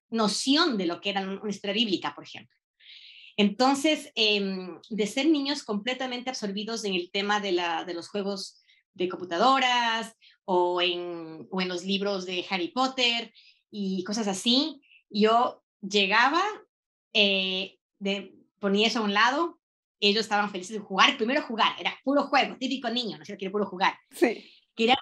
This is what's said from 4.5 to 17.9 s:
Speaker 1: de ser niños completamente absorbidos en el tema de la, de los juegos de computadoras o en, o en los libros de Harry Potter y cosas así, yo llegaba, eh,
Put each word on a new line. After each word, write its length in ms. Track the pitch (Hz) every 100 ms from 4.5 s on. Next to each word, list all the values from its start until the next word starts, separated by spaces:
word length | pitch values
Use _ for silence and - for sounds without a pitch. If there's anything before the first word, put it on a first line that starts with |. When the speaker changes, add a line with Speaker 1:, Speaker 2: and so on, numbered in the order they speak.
| 190 185 165 -
Speaker 1:
de 160 | 208 202
ser 200 | 269 294
niños 360 | 294 277 285
completamente 680 | - 208 240 262 262 247 254
absorbidos 540 | 254 208 196 214 226
en 100 | 208
el 160 | 185 175
tema 300 | 196 202 208
de 120 | 196
la, 320 | 180 175 165
de 100 | 175
los 140 | 170 -
juegos 540 | 208 196 196 - - _ _ _
de 140 | - 185
computadoras 1080 | 175 180 170 240 269 254 247 233 226 220 _ - _
o 380 | - 180 175 180
en, 640 | 180 175 175 170 160 160 -
o 100 | 185
en 80 | 185
los 160 | 175
libros 420 | 190 190 196 196 180
de 180 | 180 170
Harry 180 | 190 170
Potter 640 | 247 262 262 240 233 226 - _ _ _
y 340 | 214 190 190
cosas 240 | 190 214 202
así, 540 | 190 240 247 311 - _ _ _
yo 540 | 208 214 233 254 - _ _
llegaba, 640 | 190 202 190 214 262 330 415 415 - _ _ _ _
eh, 680 | 226 202 190 190 185 190 _ _